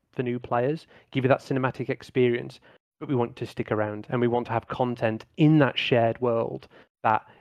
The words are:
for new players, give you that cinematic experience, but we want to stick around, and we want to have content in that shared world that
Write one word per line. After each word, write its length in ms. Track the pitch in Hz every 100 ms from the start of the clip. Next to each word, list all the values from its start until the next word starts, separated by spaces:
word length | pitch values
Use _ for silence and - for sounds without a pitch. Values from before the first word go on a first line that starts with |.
| _
for 80 | -
new 160 | 123 123
players, 480 | - 120 127 160 - - _
give 160 | 135 123
you 40 |
that 120 | 131
cinematic 480 | - 135 131 - 120
experience, 720 | - - 131 123 120 131 - _ _ _ -
but 100 | 147
we 60 | 127
want 200 | 120 -
to 100 | 113
stick 240 | - 120
around, 340 | 107 107 104 -
and 100 | 123
we 60 | 120
want 180 | 120 117
to 80 |
have 140 | 117 -
content 580 | 127 123 120 113 110 - -
in 200 | 151 156
that 180 | 131 -
shared 460 | - 123 113 110
world 460 | 123 117 117 135 - - _ _
that 240 | 113 110 - _